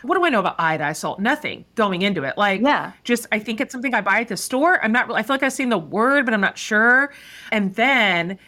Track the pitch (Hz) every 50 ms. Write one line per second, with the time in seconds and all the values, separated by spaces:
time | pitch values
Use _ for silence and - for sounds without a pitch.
0 | - 247 359 381 349 330 254 202 180 170 - - 165 160 160 151 147 147 156 -
1 | - 156 - - 202 247 294 294 - - - - - _ - - 214 202 185 175
2 | 196 202 196 160 135 135 - - 208 202 190 190 233 285 277 180 - 202 - _
3 | - - 240 233 - - 226 214 214 240 220 214 262 - - 254 233 269 233 214
4 | 190 - - 220 240 - 202 - - - 254 262 302 349 370 - 226 220 226 254
5 | 226 - 240 190 214 269 269 269 285 269 262 - 269 247 226 180 160 143 - 208
6 | 233 262 277 285 254 240 226 202 190 - - - - - 220 208 226 240 247 262
7 | 285 277 - - - - - - - - 220 214 196 190 185 220 226 269 277 247
8 | 214 196 175 170 165 180 196 - -